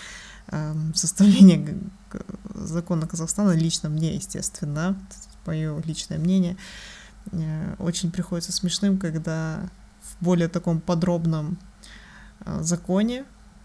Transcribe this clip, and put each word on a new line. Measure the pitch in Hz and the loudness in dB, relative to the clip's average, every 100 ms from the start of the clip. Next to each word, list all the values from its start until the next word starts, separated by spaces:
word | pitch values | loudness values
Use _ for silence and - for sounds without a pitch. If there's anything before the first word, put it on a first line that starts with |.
| - - - - - | -16 -16 -18 -20 -10
эм, | 156 151 156 156 160 | -6 -4 -4 -4 -2
составления | - - 202 180 190 160 | 0 6 8 12 12 10
г-, | - - - - - | 2 -6 -10 -14 -14
г-, | - - - - - | -14 -14 -16 -14 -12
закона | - 165 170 170 160 | -8 -6 -2 -2 -2
Казахстана, | 170 165 - 208 | -4 -4 2 4
лично | 160 165 - 156 | 4 2 0 -2
мне, | 151 160 - | -2 0 -2
естественно, | - - - - 151 147 175 196 190 - - - - | -6 -6 -8 -6 -6 -2 -2 -2 -8 -20 -20 -14 -6
моё | 156 156 151 160 | -4 -4 -4 -6
личное | 151 - 156 | -6 -6 -2
мнение, | 165 190 175 185 - - - - - - - | 2 2 2 -2 -12 -18 -18 -20 -20 -20 -10
э, | 165 156 156 - - | -6 -4 -4 -6 -6
очень | 160 170 170 | -4 -2 -4
приходится | 175 175 170 165 | -4 -4 -6 -6
смешным, | 175 180 - 202 190 | -4 -4 0 0 0
когда | 185 160 160 160 160 156 180 - - - | -2 -4 -4 -4 -4 -6 -8 -12 -20 -20
в | - - | -16 -4
более | 175 180 165 | 0 2 2
таком | 170 170 160 | -2 0 -2
подробном, | - 175 180 175 165 160 151 180 - - - - - - - - - | 0 0 2 2 0 0 -2 -8 -12 -20 -20 -20 -20 -20 -20 -16 -8
э, | - | -6
законе, | 160 170 175 185 226 247 277 - - - | -2 -4 0 0 0 -2 -10 -18 -20 -20